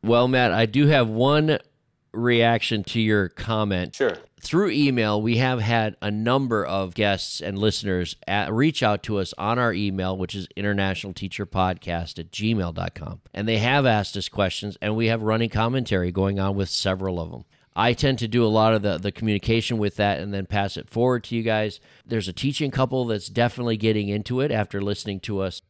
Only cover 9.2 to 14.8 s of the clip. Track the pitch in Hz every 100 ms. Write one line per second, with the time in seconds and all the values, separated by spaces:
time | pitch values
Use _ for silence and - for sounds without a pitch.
9.2 | 92 - 101 117 120 92 104 95 92 95
10.2 | 92 101 90 - 101 101 98 92 101 90
11.2 | 98 - 98 92 92 90 - 85 82 -
12.2 | 85 - 107 110 87 82 87 - - -
13.2 | _ - 107 113 117 139 131 107 98 101
14.2 | - - 95 - 104 -